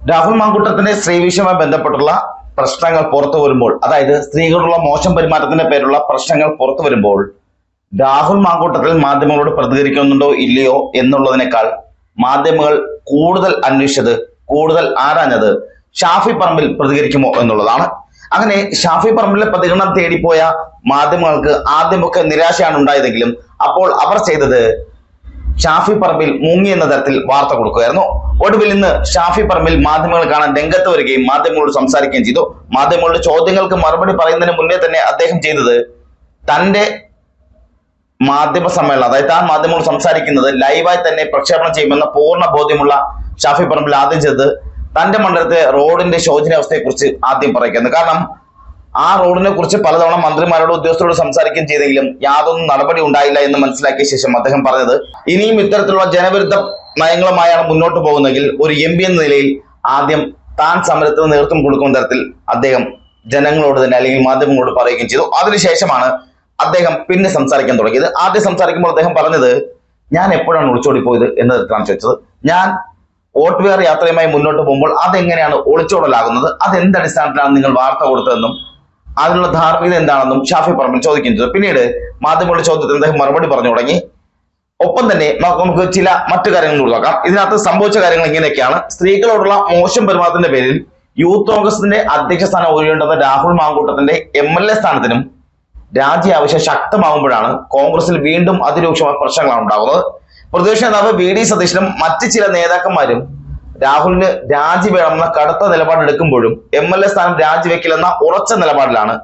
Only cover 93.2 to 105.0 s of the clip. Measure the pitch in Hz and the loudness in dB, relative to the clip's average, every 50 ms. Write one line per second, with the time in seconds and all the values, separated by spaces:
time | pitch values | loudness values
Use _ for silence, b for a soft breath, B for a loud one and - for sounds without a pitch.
93.2 | - 170 165 170 170 175 175 165 156 151 151 147 147 - - 139 143 143 165 160 | 2 2 2 0 0 0 0 2 0 0 0 -2 -2 -2 -2 0 0 0 0 -2
94.2 | - - - 143 143 151 165 180 196 214 214 214 214 180 147 127 - 117 117 123 | -4 -4 -2 -2 0 0 0 -2 0 0 0 0 0 -2 -2 -2 -2 -2 -2 -2
95.2 | 139 - _ _ _ _ _ _ _ _ _ - - _ - 123 135 139 160 170 | -4 -6 _ _ _ _ _ _ _ _ _ -20 -20 _ -2 0 0 2 0 0
96.2 | 165 196 175 156 147 143 160 156 - 160 143 - - - - 208 185 156 151 151 | 2 2 2 2 2 0 0 0 0 0 -2 -4 -4 -2 -2 0 0 0 0 0
97.2 | 139 135 123 110 107 120 131 - - - - 139 139 151 - 170 165 170 175 156 | 0 0 0 0 0 -2 -4 -6 -8 -4 -2 0 0 2 0 0 0 0 -2 -2
98.2 | 143 151 160 175 175 185 190 185 - 143 151 170 165 165 156 160 165 143 143 - | 0 -2 0 0 0 0 0 0 0 -2 0 0 0 0 0 0 0 -2 0 -2
99.2 | 143 127 - 165 151 139 123 117 110 101 104 107 110 131 143 - - - - b | -4 -4 -2 -2 -2 0 0 -2 -2 -2 -2 -2 0 0 0 -2 -2 -4 -10 b
100.2 | b b b b b b - 175 180 208 220 214 247 233 214 208 202 226 220 180 | b b b b b b -4 0 0 0 0 0 0 0 0 0 0 0 0 0
101.2 | 180 180 196 214 226 170 214 - 180 - - 185 190 190 190 - 156 165 165 - | 0 0 0 0 0 0 0 -2 -2 -2 0 -2 -2 -2 -4 -4 -2 -2 -2 -2
102.2 | 247 226 - 233 208 202 190 175 170 170 175 180 180 190 180 165 139 123 120 123 | -4 -2 0 0 0 0 0 0 0 0 0 0 -2 -2 0 0 0 0 -2 -4
103.2 | 135 - - - - - - - - - - - - 135 143 151 165 185 180 180 | -4 -10 -16 -18 -16 -16 -16 -16 -16 -18 -8 -4 -2 0 2 2 2 0 0 0
104.2 | 190 185 - - - - 143 143 147 160 175 185 180 214 185 180 | 0 0 -2 -4 -4 -4 -2 0 0 0 0 0 0 0 2 2